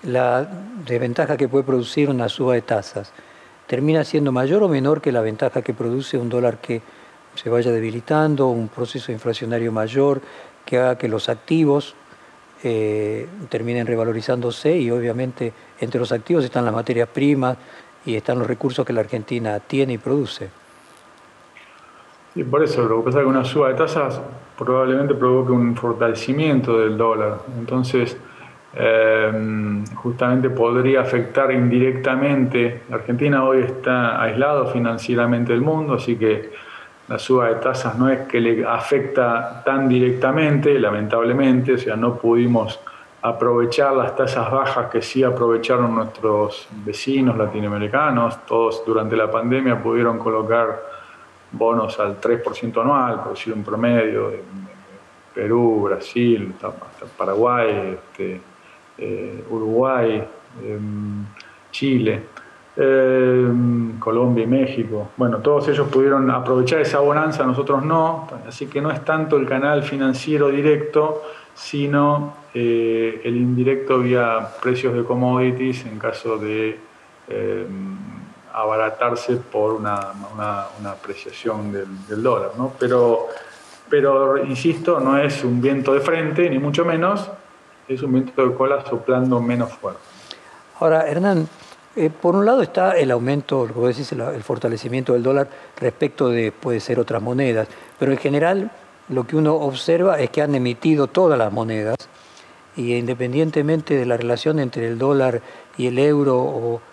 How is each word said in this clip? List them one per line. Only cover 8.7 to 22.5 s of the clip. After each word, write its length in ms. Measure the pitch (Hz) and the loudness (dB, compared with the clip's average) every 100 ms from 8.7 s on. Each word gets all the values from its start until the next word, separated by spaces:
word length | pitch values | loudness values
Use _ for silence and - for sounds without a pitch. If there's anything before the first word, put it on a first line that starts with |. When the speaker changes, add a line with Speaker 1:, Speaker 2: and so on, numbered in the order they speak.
| - 120 131 - | -6 -8 -8 -8
Speaker 1:
inflacionario 600 | 113 120 113 113 120 117 | -6 -4 -4 -4 -2 -2
mayor, 500 | 110 110 131 139 135 - - - - - | -2 -2 2 2 2 -4 -20 -20 -20 -2
que 120 | 123 | 0
haga 200 | 127 123 | 2 0
que 120 | 120 | -2
los 180 | 107 - | -4 -4
activos, 680 | 113 - 165 151 143 - - - - - - - - | -6 -2 2 4 2 0 -16 -20 -20 -20 -20 -20 -8
eh, 640 | 131 113 107 107 107 110 165 196 143 | -4 -2 0 -2 -4 -6 -8 -14 -8
terminen 360 | 120 117 120 117 | -6 -4 -4 -2
revalorizándose 920 | 117 113 113 113 127 120 117 151 175 | 0 0 -2 -2 -2 -2 -2 0 2
y 140 | 120 | 2
obviamente 600 | 120 120 117 131 123 120 - - - | 0 -2 -2 -4 -6 -8 -8 -20 -10
entre 180 | 113 - | -4 -2
los 120 | 123 | -2
activos 320 | 117 - 170 123 | -4 0 0 2
están 180 | 123 | 0
las 100 | 120 | 0
materias 360 | 110 113 117 117 | -2 -2 0 0
primas 480 | - 143 143 127 123 - - - - - | 0 2 2 0 -2 -10 -20 -20 -16 -6
y 100 | 110 | -4
están 240 | - 127 | -2 -2
los 80 | 113 | -2
recursos 380 | 117 143 123 127 | -2 -4 -2 -2
que 80 | |
la 80 | 120 | -2
Argentina 580 | 104 120 104 120 113 104 | -2 -4 -4 -4 -2 -4
tiene 340 | - 135 135 | -4 -2 0
y 40 | 117 | -2
produce. 520 | 123 139 127 - 98 - - - - - - - - - - - - - - - - - - | -2 -2 -2 -6 -14 -16 -20 -20 -20 -20 -20 -20 -20 -20 -20 -20 -20 -20 -20 -20 -20 -20 -14
Speaker 2:
Sí, 100 | - | -8
por 200 | 135 | -2